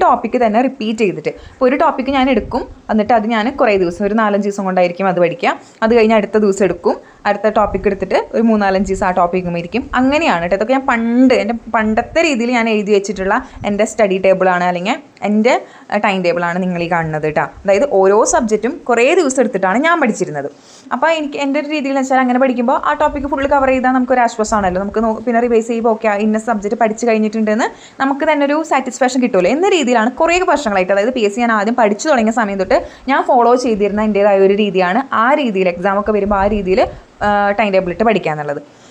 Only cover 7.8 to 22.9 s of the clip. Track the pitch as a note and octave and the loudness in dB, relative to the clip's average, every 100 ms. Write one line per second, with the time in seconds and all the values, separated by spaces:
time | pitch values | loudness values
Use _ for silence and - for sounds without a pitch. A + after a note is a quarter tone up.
7.8 | G#3 G3 A3+ D#4+ A4+ A3 A3+ A3 G3 F#3+ | -2 -2 -2 -2 -2 0 2 2 2 0
8.8 | F#3+ F#3+ G3 F#3 F3 F#3 F3 E3+ F3 A3+ | -2 -2 0 0 0 0 -4 -6 -6 -6
9.8 | - B3 C4 D4 D#4 E3+ F3 F#3+ A3 C4+ | -4 -2 0 2 0 0 -2 -2 0 0
10.8 | C4+ A#3 A#3 A#3+ C4 G#3+ G3+ A3+ A#3 A3+ | 0 -2 0 2 4 4 0 -6 -4 -2
11.8 | G#3+ A3 A3 D#4+ E4+ A#3+ A#3+ B3 A3+ G#3+ | 0 -2 -2 0 0 0 0 0 0 0
12.8 | G3+ G3+ G3 G3 F#3+ A#3 C4 - G#3 G3+ | 2 0 0 -4 -2 -2 -4 -8 -4 -2
13.8 | A3 - G3+ F#3 F#3+ F#3 F#3 F3+ F3+ F3 | -2 0 0 2 2 2 2 2 0 -2
14.8 | F#3+ D4 - _ G#3 G#3+ A3+ F4 - - | -4 -6 -8 _ -2 0 2 0 -2 -18
15.8 | - G#3 G#3+ F#3+ F3 F3 E3+ F3+ F#3 F3 | -6 -2 0 0 0 0 -2 -2 -4 -4
16.8 | E3+ E3+ D#3+ D#3 D#3 D#3 C#3+ - G3 G3 | -2 -2 -2 -4 -2 -2 -4 -4 0 0
17.8 | C#4+ G3 F#3+ G#3 A#3+ E4 A3 G#3+ A#3 F4 | 2 2 4 4 2 0 0 -2 -2 -6
18.8 | - A#3 C4 F4+ C#4+ C4 A3 F#3+ F#3 A3 | -2 2 4 2 2 0 0 0 0 0
19.8 | D#4+ E4+ B3 - D#3+ D3 C#3 - - - | 2 2 0 -2 -6 -6 -8 -12 -20 -20
20.8 | - B3 D#4 D#4+ D4 D4 C#4 C#4+ C#4+ D4+ | -10 -2 0 0 -4 -6 -4 -2 -2 -4
21.8 | C4+ C4+ C4 C4 B3+ B3 C4+ A#3+ A#3+ D#4 | -2 -2 0 0 2 2 0 0 0 0
22.8 | D4 | -2